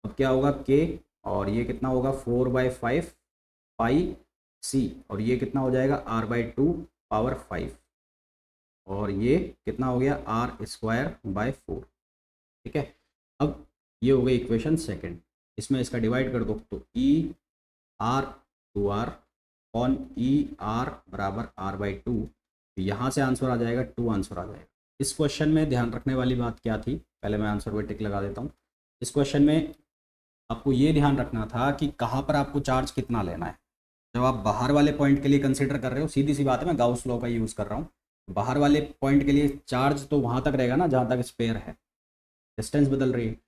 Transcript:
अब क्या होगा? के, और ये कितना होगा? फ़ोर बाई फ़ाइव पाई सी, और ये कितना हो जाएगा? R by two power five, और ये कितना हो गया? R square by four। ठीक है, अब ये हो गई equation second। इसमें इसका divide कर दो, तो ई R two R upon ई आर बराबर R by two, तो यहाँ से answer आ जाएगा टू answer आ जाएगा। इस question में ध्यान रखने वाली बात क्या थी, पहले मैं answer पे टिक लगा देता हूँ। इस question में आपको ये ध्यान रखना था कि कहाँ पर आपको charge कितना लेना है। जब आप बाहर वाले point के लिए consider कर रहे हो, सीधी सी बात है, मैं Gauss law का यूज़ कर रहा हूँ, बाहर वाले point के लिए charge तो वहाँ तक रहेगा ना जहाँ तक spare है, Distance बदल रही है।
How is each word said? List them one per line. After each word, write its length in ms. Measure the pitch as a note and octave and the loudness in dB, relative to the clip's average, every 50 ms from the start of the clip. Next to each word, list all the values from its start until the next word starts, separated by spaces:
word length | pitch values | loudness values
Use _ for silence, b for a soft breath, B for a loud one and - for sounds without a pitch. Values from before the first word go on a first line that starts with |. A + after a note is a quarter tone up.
| - | -10
अब 100 | G#2 - | -12 -2
क्या 160 | - C3+ C3 | 0 0 2
होगा? 220 | C3 C3 C3+ C#3+ | 4 4 2 2
के, 480 | C#3 C#3+ - - C3+ D3 D#3+ E3 - - _ _ _ _ _ | 0 0 0 4 4 4 4 2 -2 -8 _ _ _ _ _
और 240 | G2+ F#2+ G2 G2 G2 | -4 -4 -2 0 0
ये 160 | G#2 A#2 A#2 | 0 0 -2
कितना 240 | - B2+ A#2 C3 C3 | -2 -4 -4 -2 0
होगा? 220 | C3 B2+ B2 C3+ C3+ | 0 2 2 0 -2
फ़ोर 360 | C3+ - A#2 A#2+ B2 B2+ B2 | -2 -2 0 2 2 2 2
बाई 200 | B2 B2+ B2+ C3 | 2 2 0 0
फ़ाइव 400 | B2+ - - A#2 B2+ D#3+ E3 - - _ _ _ _ _ _ _ _ _ _ _ _ - | -2 -2 -2 0 0 0 -2 -4 -12 _ _ _ _ _ _ _ _ _ _ _ _ -2
पाई 360 | A2+ A#2 C3 D3+ F#3 - - - _ _ _ _ _ _ _ _ - | 0 2 2 2 2 0 -4 -10 _ _ _ _ _ _ _ _ -12
सी, 400 | - - C3+ A#2+ F#2 - - - _ | -4 -2 0 0 -2 -4 -10 -12 _
और 120 | G2 G2+ | -6 -2
ये 160 | G#2+ A#2 B2+ B2 | 0 0 0 0
कितना 240 | C3 A#2 - C#3 | -2 -2 -2 0
हो 100 | C3 B2+ | 0 2
जाएगा? 320 | B2+ B2+ C3 C3+ C#3+ - - - A2+ | 2 2 2 2 0 -2 -4 -4 -4
R 100 | A2+ A2 G#2+ | -2 -2 0
by 140 | A#2+ A#2+ A#2 G#2 - | -2 -2 -2 -4 -2
two 160 | - C#3 E3 F3 - E2+ - _ _ _ _ | 0 0 0 0 -2 -6 -14 _ _ _ _
power 220 | G#2+ G#2+ A2+ B2+ C3 - | -2 0 0 0 -2 -6
five, 360 | - - G2 E2+ F2+ - - _ _ _ _ _ _ _ _ _ _ _ _ _ _ _ _ _ _ _ _ _ _ F#2+ | -10 -10 -8 -8 -8 -8 -10 _ _ _ _ _ _ _ _ _ _ _ _ _ _ _ _ _ _ _ _ _ _ -10
और 240 | G2 G2 G#2+ G2 | -6 -4 -4 -2
ये 260 | G2 F#2+ A2 A#2+ C#3+ F3+ F#3 - - _ _ | -2 0 2 2 2 2 2 -2 -10 _ _
कितना 220 | - - - C3 C3 | -10 -6 -4 -2 -2
हो 120 | B2+ B2 | 0 0
गया? 160 | C3 C#3 C#3+ - | 0 0 0 -2
R 480 | - - A2 A2+ A#2+ A#2+ - - G#2+ | -4 -4 -4 -2 -4 -4 -6 -10 -12
square 500 | - - - - A2 A2+ A#2+ C#3 - - - _ - | -12 -12 -8 -4 -2 -2 -2 -2 -4 -8 -8 _ -6
by 220 | F#2+ G2 G#2+ B2 | -4 -4 -4 -4
four। 300 | C3 - _ - E2+ E2 - _ _ _ _ _ _ _ _ _ _ _ _ _ _ _ _ | -6 -8 _ -10 -10 -10 -10 _ _ _ _ _ _ _ _ _ _ _ _ _ _ _ _
ठीक 100 | - - | -6 -4
है, 180 | D#3 C#3 - - _ _ _ _ _ _ _ _ _ | -4 -6 -6 -12 _ _ _ _ _ _ _ _ _
अब 260 | C#3+ D3 C#3 - - _ _ _ _ _ _ _ | -2 0 0 -4 -14 _ _ _ _ _ _ _
ये 100 | - B2+ | 2 4
हो 100 | C3+ B2+ | 4 4
गई 140 | A#2+ B2+ C3 | 4 4 2
equation 400 | A#2 - - A2+ A2+ A#2+ D3+ D#3+ D#3+ | 2 0 0 -2 0 2 0 0 0
second। 420 | - - G2 F#2 - F2+ F2 E2+ _ _ _ _ _ _ _ - | 0 -4 -8 -8 -8 -10 -10 -12 _ _ _ _ _ _ _ -12
इसमें 220 | G#2 - C3+ C3 | -2 -2 0 0
इसका 160 | A#2+ - - A#2+ | 0 -2 -2 0
divide 320 | A2 A2 A#2+ B2+ C3 A#2+ | 0 0 0 0 0 0
कर 120 | B2 A#2+ A2 | -2 -2 -2
दो, 100 | A2+ G#2+ A2 | -2 -4 -6
तो 200 | - _ G#2 F#2+ - _ _ A#2+ | -6 _ -12 -12 -12 _ _ 0
ई 360 | C3 C#3 C#3+ D#3+ D#3 - - _ _ _ _ _ _ _ _ _ _ _ _ _ | 4 4 4 4 2 -2 -6 _ _ _ _ _ _ _ _ _ _ _ _ _
R 260 | G2+ A2+ B2 C#3 C3+ - - - _ _ _ _ _ _ _ | -2 0 0 0 -2 -4 -10 -18 _ _ _ _ _ _ _
two 120 | G2+ G2+ G2+ | -2 -2 -2
R 180 | G2+ G#2 A#2 - | -2 -2 -4 -6
upon 880 | - - _ _ _ _ _ _ _ _ _ _ - A2+ A#2+ B2+ C3+ - - - - - | -8 -12 _ _ _ _ _ _ _ _ _ _ -4 0 0 0 0 -2 -4 -10 -6 -2
ई 360 | A#2+ C3 C#3 D3 C#3+ - - - | 0 2 2 2 2 -2 -6 -8
आर 280 | - G#2 A2 A#2 B2+ - - - _ - | -6 -4 -2 -2 -4 -4 -8 -12 _ -14
बराबर 380 | - - G2+ G2 G2 G#2+ A2+ - _ - F#2+ | -8 -4 -4 -4 -4 -4 -8 -10 _ -8 -8
R 100 | G2 G2 G2 | -6 -6 -4
by 140 | G2+ G2+ F#2+ G2 - | -4 -4 -6 -6 -4
two, 80 | A#2 B2 G#2+ - - _ _ _ _ _ _ _ _ _ - | -4 -4 -4 -4 -6 _ _ _ _ _ _ _ _ _ -4
तो 40 | |
यहाँ 280 | F#2 G2 G2+ G#2 B2 C3+ | -2 -2 -2 -2 -4 -2
से 100 | C3 - | 0 0
answer 280 | C#3 C3 B2+ B2 C3+ B2+ | 2 2 2 0 0 -2
आ 60 | B2 A#2 | 0 0
जाएगा 260 | A#2 A#2 A#2 B2 B2+ | 0 0 0 -2 -4
टू 260 | - - - A#2+ A#2 | -4 -6 -4 -2 0
answer 300 | G#2+ G2 F#2 - - F2+ | 0 0 -2 -4 -6 -10
आ 60 | F2+ | -10
जाएगा। 200 | - G2+ F2+ - _ _ _ _ _ _ _ | -10 -12 -16 -18 _ _ _ _ _ _ _
इस 160 | C#3 C#3 - | -4 -4 -2
question 340 | - D#3 C#3+ - - D3+ D3+ | 0 0 -2 0 0 2 2
में 180 | D#3 D#3 D#3 D3 | 4 4 2 2
ध्यान 240 | B2+ B2 A#2+ A#2 A2+ | 2 0 0 -2 -4
रखने 220 | A#2 - C3+ C3 | -4 -4 -2 -2
वाली 200 | C3 B2+ B2+ B2+ | 0 2 0 0
बात 240 | A#2+ A#2+ A#2+ A#2 - | 0 0 -2 -4 -4
क्या 180 | _ A2+ A2 A2 | _ -2 -2 -2
थी, 160 | A2 A#2+ C3+ | -2 -4 -6
पहले 420 | E3 - _ _ _ - G2+ G#2+ G#2 | -6 -8 _ _ _ -4 -2 -2 0
मैं 100 | G#2+ G#2 | 0 0
answer 240 | G#2 G2+ - A2+ | -2 -2 -4 -4
पे 100 | G#2 G#2+ G#2 | -4 -4 -4
टिक 180 | G#2+ G#2+ - | -4 -6 -6
लगा 200 | G#2+ G#2 G2 G2+ | -4 -4 -2 -2
देता 200 | G2 G2 - - | -4 -4 -6 -6
हूँ। 100 | B2 D3+ - _ _ _ _ _ _ _ _ _ | -8 -10 -10 _ _ _ _ _ _ _ _ _
इस 100 | - - | -10 -4
question 320 | - D3+ C#3 C3+ - C#3+ C#3+ | 0 0 0 2 4 4 6
में 300 | D3 D3+ D#3+ D3+ - - _ _ _ _ _ _ _ _ _ _ _ _ _ _ _ | 6 6 4 2 0 -8 _ _ _ _ _ _ _ _ _ _ _ _ _ _ _
आपको 220 | A#2 A2+ - C#3 C3 | -10 -4 0 0 4
ये 180 | A#2+ C#3 D#3 D#3 | 4 4 4 6
ध्यान 240 | D3+ C#3+ C#3+ C#3 C#3 | 4 4 4 4 2
रखना 280 | A#2+ - - A2+ G#2+ G#2+ | -2 -2 -2 -4 -4 -4
था 240 | - A#2 B2+ C#3 C#3+ | -2 0 0 0 0
कि 140 | C#3+ D#3 C#3+ - _ | 0 -2 -4 -2 _
कहाँ 220 | A#2+ A2+ A#2+ C3+ C#3 | -4 -2 -2 -4 -2
पर 120 | - D3+ | 0 0
आपको 240 | C#3+ C#3 C#3 - C#3+ | 0 0 0 -2 -4
charge 300 | C#3 - C3 C3 C3+ C#3+ | -2 0 0 0 0 -2
कितना 300 | - - A#2+ - A#2+ A2 G2 | -4 -6 -4 -2 -2 -2 -2
लेना 220 | F2 E2+ E2 F2 | -4 -4 -6 -8
है। 120 | F2 F2+ _ _ _ _ _ _ _ _ _ _ _ _ | -8 -10 _ _ _ _ _ _ _ _ _ _ _ _
जब 80 | A#2 B2 | 0 0
आप 120 | C3 B2+ A2 G2 | 0 0 0 0
बाहर 280 | G#2+ G2+ G#2+ B2 - | 0 0 0 2 4
वाले 200 | C#3+ D3 C#3+ D3+ C#3+ | 4 6 6 4 4
point 280 | - C#3+ C#3 C#3 B2+ | 2 4 4 4 4
के 60 | C#3 C#3 | 4 4
लिए 120 | C#3+ C#3 | 4 4
consider 380 | C#3+ C3+ C3 - C#3+ B2+ - - | 4 2 2 2 0 0 0 -2
कर 120 | A2+ B2+ | -2 -2
रहे 100 | A#2+ C3+ | -2 -2
हो, 60 | D#3 D3+ | -4 -2
सीधी 260 | - C#3 C#3 D3 D3 | 0 0 2 2 2
सी 80 | C3+ C#3+ | 2 2
बात 160 | C3+ B2+ B2 | 2 2 0
है, 60 | C#3+ | 0
मैं 120 | F3 E3 B2+ | -2 2 2
Gauss 260 | A#2+ A#2+ B2 A#2+ - B2+ | 4 2 2 0 -2 -4
law 100 | B2 A#2 | -4 -2
का 80 | A#2+ A#2+ | -2 -2
यूज़ 280 | A#2+ A#2 A2+ A2 - | 0 0 -2 -2 -4
कर 120 | - G#2 - | -6 -6 -6
रहा 120 | - C3 | -4 -8
हूँ, 100 | D#3+ - _ _ _ _ _ _ _ - | -8 -10 _ _ _ _ _ _ _ -6
बाहर 300 | F#2 G2+ G#2 A#2+ C3 D3 | -4 -2 -2 0 2 4
वाले 240 | D3 C#3+ D3 D3+ D3 D3 - _ | 4 4 4 2 0 -2 -8 _
point 240 | - C3+ C#3 C#3+ C#3 | 0 4 4 4 6
के 60 | C#3+ | 6
लिए 160 | C#3 C#3+ D3 C#3+ C#3 - _ - | 4 4 4 2 0 -2 _ -4
charge 400 | C3 B2 C3 D#3 D3 C#3+ C3+ - | -2 2 2 2 2 0 -2 0
तो 100 | D3+ C#3+ | 0 2
वहाँ 220 | B2 A#2 A#2+ C3 B2+ | 2 2 0 0 0
तक 120 | D3+ C3+ | 0 2
रहेगा 200 | C3+ B2+ A#2+ B2+ | 2 2 2 4
ना 120 | C#3+ F3+ E3 | 2 2 4
जहाँ 220 | C3 B2+ B2 A2+ | 4 2 2 2
तक 120 | B2+ B2 A#2+ | 0 -2 -2
spare 340 | - - _ A#2 A2+ A2+ G#2 | -4 -2 _ -2 0 0 -4
है, 160 | - - - _ _ _ _ _ _ _ _ _ _ _ _ _ _ _ _ - | -6 -10 -14 _ _ _ _ _ _ _ _ _ _ _ _ _ _ _ _ -8
Distance 300 | A2 - - D3 C#3+ C3+ | -8 0 2 4 4 4
बदल 240 | C#3 C3+ C3+ B2+ A#2+ | 4 2 2 2 2
रही 140 | A#2+ A#2 A2 | 0 -2 -2
है। 100 | A2 - _ | -4 -6 _